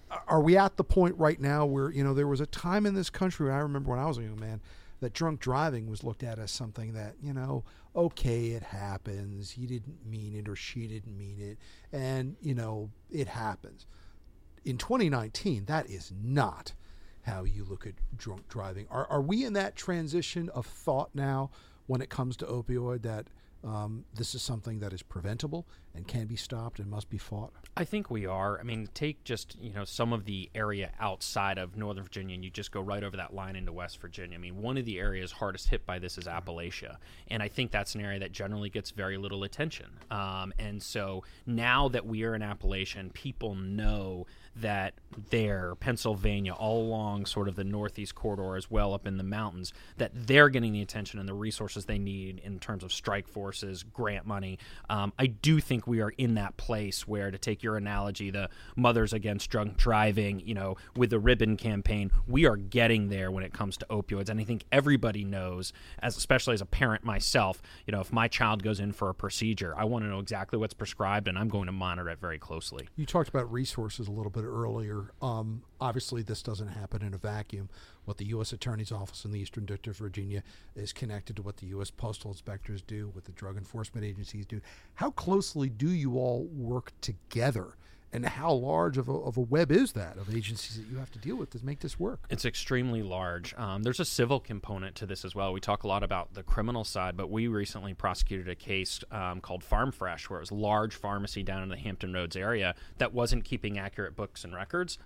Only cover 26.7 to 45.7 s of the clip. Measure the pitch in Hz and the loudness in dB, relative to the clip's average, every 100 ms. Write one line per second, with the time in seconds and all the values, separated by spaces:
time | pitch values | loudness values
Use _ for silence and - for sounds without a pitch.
26.7 | - 101 104 - 101 - 104 110 - - | -6 -6 -6 -6 -8 -6 -8 -8 -12 -10
27.7 | - 170 208 202 117 95 95 101 101 120 | -4 -2 -2 -2 -4 -2 0 0 -2 -4
28.7 | 113 107 - 151 147 - 113 - - 117 | -6 -6 -4 -4 -4 -6 -6 -6 -12 -10
29.7 | 101 98 - 117 117 101 98 87 - 107 | -6 -6 0 2 2 0 -6 -6 -2 -2
30.7 | 101 92 - 107 95 - 107 98 95 90 | -2 -4 -2 -2 -2 -4 0 0 0 -4
31.7 | 101 104 95 95 98 95 90 92 104 101 | -4 -4 -6 -8 -8 -8 -8 -8 -8 -6
32.7 | 101 95 101 101 92 87 98 95 95 90 | -6 -4 -4 -4 -6 -8 -8 -6 -4 -4
33.7 | 85 87 - 87 85 90 85 87 95 113 | -4 -8 -10 -12 -12 -10 -10 -10 -6 -2
34.7 | 135 117 92 101 95 92 - 101 92 - | -2 -2 0 0 0 -4 -4 -4 0 4
35.7 | 113 - 92 90 - 87 85 90 85 87 | 4 2 -4 -4 -8 -6 -6 -4 -6 -6
36.7 | - - - - - - 113 104 - 123 | -8 -12 -14 -18 -18 -6 -4 -2 -2 0
37.7 | 104 101 107 101 101 95 92 101 104 104 | 0 -2 -4 -4 -4 -6 -6 -6 -4 -4
38.7 | 107 - 104 95 95 98 98 98 - 160 | -6 -6 -4 -4 -2 -4 -4 -6 -4 -4
39.7 | - - - - 104 98 95 95 - 107 | -4 -14 -16 -8 -4 -2 -4 -4 -2 -4
40.7 | 101 - 107 98 95 - - - 117 120 | -6 -6 -4 -4 -4 -10 -12 -2 2 6
41.7 | 127 139 123 113 110 113 110 104 101 104 | 6 6 2 -2 -2 0 0 -2 0 0
42.7 | 95 98 101 95 - 135 - 113 95 95 | 0 -2 -6 -10 -8 -10 -6 -4 -4 -4
43.7 | 101 107 104 95 92 90 - - - 110 | 2 2 2 -2 -6 -8 -14 -16 -6 -2
44.7 | 101 95 - - - 101 117 107 98 90 | 0 -2 -6 -16 -14 0 2 2 2 -2